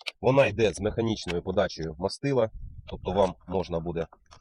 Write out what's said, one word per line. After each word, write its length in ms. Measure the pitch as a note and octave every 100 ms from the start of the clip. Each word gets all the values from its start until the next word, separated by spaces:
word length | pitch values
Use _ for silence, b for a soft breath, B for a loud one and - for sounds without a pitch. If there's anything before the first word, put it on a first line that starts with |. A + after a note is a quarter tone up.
| - -
Вона 240 | A2+ C3+ C3+
йде 260 | G#2 G#2+
з 60 | E2
механічною 640 | G#2 A2+ A2+ G#2+ - E2+
подачею 540 | F2 F#2 D#2 - D#2+ D2+
мастила, 520 | F#2+ - C#3 C3 A2 - - - -
тобто 220 | - -
вам 240 | F#3 F#2+ - -
можна 320 | F#2+ E2 E2
буде 280 | E2 E2 D#2+ - _ -